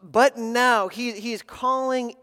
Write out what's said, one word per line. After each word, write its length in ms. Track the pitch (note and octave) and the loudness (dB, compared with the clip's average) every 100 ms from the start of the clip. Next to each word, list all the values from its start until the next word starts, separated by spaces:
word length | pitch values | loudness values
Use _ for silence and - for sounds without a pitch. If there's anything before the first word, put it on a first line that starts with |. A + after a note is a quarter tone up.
but 340 | F3+ G#3+ C4+ A#3+ | -2 4 4 2
now, 520 | A3+ A#3+ B3 A3+ F#3 | -4 2 4 4 0
he, 240 | G#3 A#3+ | -4 -8
he 180 | G#3 A3+ | -6 -8
is 100 | A3 | -8
calling 760 | - - B3+ C4 C4 B3+ A#3+ - | -10 -6 -2 -2 -2 -2 -4 -8